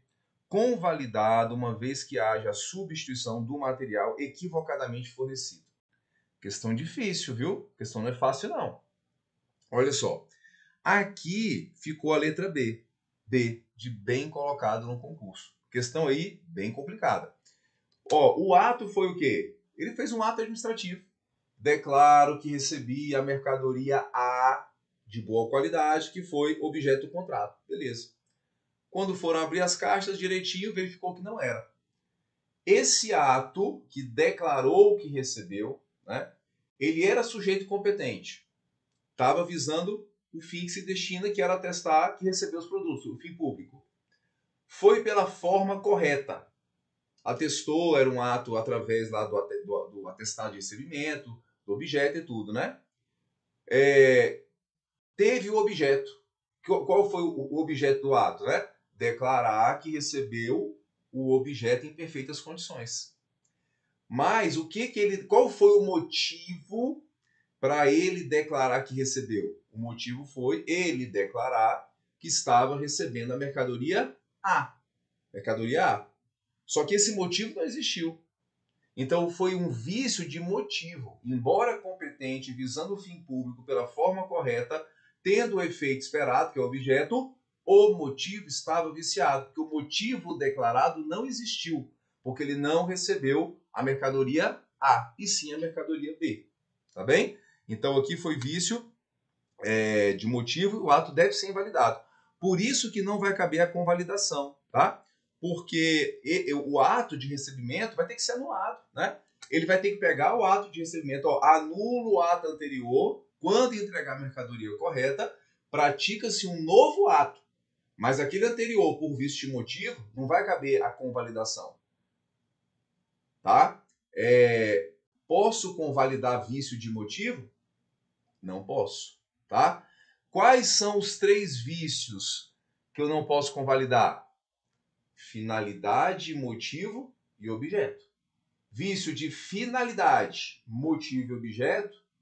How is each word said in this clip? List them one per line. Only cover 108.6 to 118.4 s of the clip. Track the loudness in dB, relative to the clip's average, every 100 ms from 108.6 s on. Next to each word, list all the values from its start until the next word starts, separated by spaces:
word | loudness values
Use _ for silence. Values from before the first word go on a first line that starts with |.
| -6 -8 _
né? | -4 -4 -6 _ _ -2
Ele | 0 2
vai | 2
ter | 2
que | 0
pegar | 0 2 2 4
o |
ato | 4 4 0
de | -8
recebimento, | -8 -6 -6 0 2
ó, | 4
anula | 8 6 4 -4 -2 -2 2
o | 4
ato | 4 2 -2
anterior, | -6 -8 -6 2 4 2 -2 _ _
quando | 2 4 4
entregar | 0 -6 -6 -6 -8
a |
mercadoria | -8 -10 -10 -10 -10 -6
correta, | -4 0 0 0 -6 -8 _ _ _
pratica-se | 2 2 2 -2 -2 -4 -4 -4
um | -4
novo | 6 8 8 6 6
ato. | 6 4 -2 _ _ _ _ _ -2
Mas | 0 0
aquele | 0 0